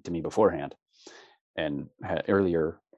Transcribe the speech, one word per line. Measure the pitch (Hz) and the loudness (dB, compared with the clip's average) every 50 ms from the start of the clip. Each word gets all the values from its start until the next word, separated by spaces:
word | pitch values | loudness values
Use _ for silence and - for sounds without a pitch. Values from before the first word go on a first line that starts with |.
| - | -10
to | - | -8
me | 87 82 | -6 -6
beforehand, | 76 85 - 107 110 95 85 78 71 73 - _ _ _ _ _ - - - - - - _ _ _ _ - | -6 -4 2 4 4 4 4 2 -6 -8 -12 _ _ _ _ _ -20 -20 -20 -20 -20 -20 _ _ _ _ -8
and | - 80 76 73 71 - - _ - - | -6 -4 -4 -4 -6 -8 -10 _ -12 -8
ha-, | - 85 78 - - | -4 -4 -4 0 2
earlier | 101 98 98 87 85 82 78 80 - - _ _ _ | 2 4 4 4 2 2 0 0 -4 -8 _ _ _